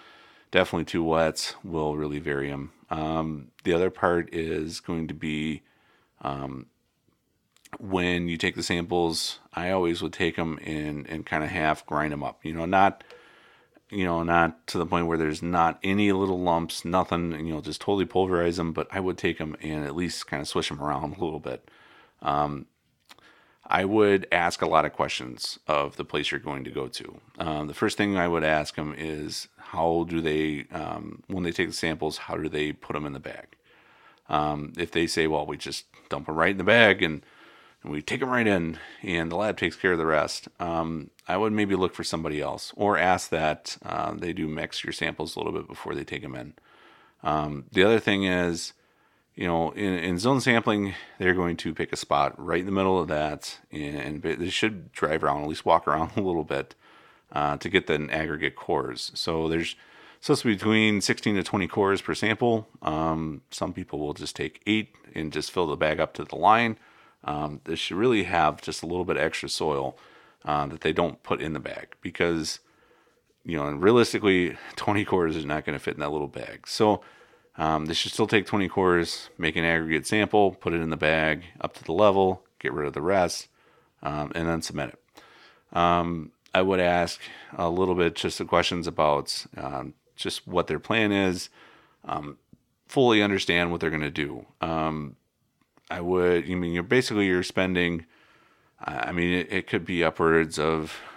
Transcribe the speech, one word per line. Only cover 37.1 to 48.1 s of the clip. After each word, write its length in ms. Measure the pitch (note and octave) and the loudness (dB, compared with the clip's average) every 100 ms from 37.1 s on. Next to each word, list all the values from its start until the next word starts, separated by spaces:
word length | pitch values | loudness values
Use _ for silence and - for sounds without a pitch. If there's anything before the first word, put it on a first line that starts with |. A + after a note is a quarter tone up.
| D2 - - - - - _ | -2 -10 -20 -20 -20 -20 _
and 80 | - | -8
we 100 | D2 | -6
take 200 | - C3+ | -4 -4
'em 80 | C3 | 0
right 180 | B2 G#2+ | 2 4
in 320 | F#2+ E2 E2 - - | 4 0 -6 -14 -12
and 260 | G2+ E2+ E2 | -4 -2 0
the 40 | F2 | -2
lab 220 | G#2+ F2+ | -2 0
takes 180 | E2+ - | -2 2
care 160 | F#2+ | 2
of 60 | E2+ | 4
the 80 | D#2+ | 4
rest," 420 | D2+ D#2 - - - | 4 2 -4 -12 -8
um, 480 | F2 E2 E2 D#2+ - _ - | -4 -2 -2 -6 -10 _ -4
I 80 | F#2 | -2
would 160 | G#2+ | 0
maybe 240 | G#2+ G2+ F#2 | 2 2 2
look 180 | F2+ | 0
for 120 | - E2+ | -2 -4
somebody 360 | E2+ D#2+ D2+ | -4 -2 -4
else 300 | C#2+ D2+ - - | -4 -6 -8 0
or 200 | G#2 E2+ | 2 4
ask 320 | F2+ F2+ - | 4 2 0
that, 460 | D#2+ D#2 D2+ - - - | 0 0 -2 -6 -12 -8
uh, 280 | D#2+ D#2 | -4 -4
they 180 | D#2+ F2 | -4 -6
do 160 | E2 D#2 | -4 -4
mix 360 | D#2 D#2+ - - | -4 -6 -8 -8
your 80 | |
samples 420 | - D#2 D2+ D#2+ - | -4 -4 -4 -8 -6
a 40 | |
little 140 | D#2+ | -4
bit 140 | D#2+ D#2+ | -6 -8
before 260 | - D2+ | -10 -8
they 120 | D2 C#2+ | -8 -6
take 180 | C#2 | -10
'em 120 | C#2 C2 | -10 -12
in. 180 | A#1+ - _ _ - - _ _ | -14 -18 _ _ -20 -20 _ _
Um, 420 | - D2+ D2+ D2 - | -2 -2 -2 -6 -2
the 100 | F2+ | 4
other 160 | G2+ A2+ | 6 6
thing 240 | A2 | 2